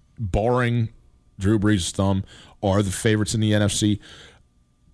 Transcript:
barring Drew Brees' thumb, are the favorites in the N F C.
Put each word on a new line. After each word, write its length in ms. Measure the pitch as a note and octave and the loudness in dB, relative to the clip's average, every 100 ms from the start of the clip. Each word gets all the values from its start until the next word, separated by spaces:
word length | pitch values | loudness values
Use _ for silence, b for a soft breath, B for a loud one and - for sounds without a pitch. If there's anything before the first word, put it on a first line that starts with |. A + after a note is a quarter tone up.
| _ - | _ -10
barring 680 | G2+ G2+ A2+ B2 A#2+ A#2+ A2+ - _ _ _ - | -4 -2 0 0 0 0 -4 -8 _ _ _ -4
Drew 180 | G2 A2 | 0 2
Brees' 340 | G#2+ G#2 E2+ | 2 2 0
thumb, 340 | - G2 G2 - B B B | -2 0 0 -4 B B B
are 220 | G2+ F#2+ | 0 0
the 80 | G2+ | 0
favorites 420 | F#2 A2+ G#2+ G#2 | -2 0 0 0
in 60 | A2+ | -2
the 140 | G#2+ | 0
N 80 | G#2 | 2
F 100 | G2+ | 0
C. 300 | - G#2+ G2+ B B B B _ _ _ _ _ | 0 0 -2 B B B B _ _ _ _ _